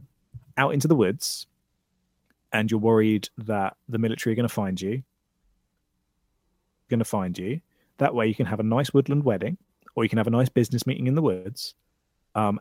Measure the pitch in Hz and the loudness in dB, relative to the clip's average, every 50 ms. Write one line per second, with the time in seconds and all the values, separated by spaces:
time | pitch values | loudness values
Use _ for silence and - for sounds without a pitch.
0 | - - _ _ _ _ - - _ _ - - 135 139 - 143 131 151 165 139 | -20 -20 _ _ _ _ -20 -20 _ _ -2 -2 0 0 0 0 2 2 4 4
1 | 107 90 107 147 - - - - - _ _ _ _ _ _ _ _ _ _ _ | 4 2 2 -2 -6 -8 -8 -10 -12 _ _ _ _ _ _ _ _ _ _ _
2 | _ _ _ _ _ _ _ _ _ - - 110 107 110 113 107 104 113 113 110 | _ _ _ _ _ _ _ _ _ -4 -2 0 0 0 0 0 2 4 4 4
3 | 110 110 107 104 95 - - - 113 104 110 101 95 95 - _ _ - 120 113 | 4 4 2 0 -2 -6 -14 -14 -8 -6 -4 -2 -2 -4 -6 _ _ -8 -4 -2
4 | 113 113 113 - - 123 110 117 120 120 - - 104 95 92 92 98 95 110 135 | -2 -2 -2 -4 -2 -2 -2 0 -2 -2 -2 -4 -4 -4 -4 -4 -4 -6 -6 -6
5 | 131 _ _ _ _ _ _ _ _ _ _ _ _ _ _ _ _ _ _ _ | -8 _ _ _ _ _ _ _ _ _ _ _ _ _ _ _ _ _ _ _
6 | _ _ _ _ _ _ _ _ _ _ _ _ _ _ _ _ _ - 127 113 | _ _ _ _ _ _ _ _ _ _ _ _ _ _ _ _ _ -4 -2 -2
7 | 110 - - 107 95 92 87 - 90 101 131 165 - _ _ _ _ _ _ - | -2 0 -2 -4 -2 -4 -6 -6 -6 -6 -6 -8 -10 _ _ _ _ _ _ 0
8 | 135 139 - 120 113 110 107 - 131 90 113 107 107 110 113 127 143 - - 135 | 4 4 4 4 4 2 2 0 -2 -2 -2 -2 0 0 2 0 0 2 4 2
9 | 135 - 139 147 147 131 107 90 90 120 175 - _ _ _ _ _ _ - - | 4 4 2 0 2 2 0 0 -2 -4 -6 -8 _ _ _ _ _ _ -4 -2
10 | 113 107 - 110 110 117 113 117 131 127 - 127 120 - - 120 - - - - | -2 0 2 0 0 2 2 2 2 2 2 2 2 2 0 -4 -2 -2 -4 -2
11 | 127 127 135 160 160 131 92 92 92 101 127 - - - - _ _ _ _ _ | 0 0 0 2 2 0 0 -2 -6 -12 -12 -12 -14 -16 -16 _ _ _ _ _
12 | _ _ _ _ _ _ - 107 107 104 101 107 | _ _ _ _ _ _ -2 0 0 0 0 -2